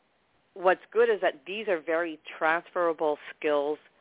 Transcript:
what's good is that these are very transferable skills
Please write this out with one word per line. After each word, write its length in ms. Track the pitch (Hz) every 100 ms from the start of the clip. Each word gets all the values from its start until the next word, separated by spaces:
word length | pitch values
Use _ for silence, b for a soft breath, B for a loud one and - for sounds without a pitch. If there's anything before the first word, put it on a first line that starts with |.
| _ _ _ _ _
what's 300 | 196 185 175 -
good 180 | 214 233
is 120 | 202
that 240 | 175 147 175
these 220 | 202 214
are 100 | 170
very 400 | 151 160 170 156 - -
transferable 800 | 160 165 - 185 170 160 160 147 - -
skills 420 | 156 147 143 151 - b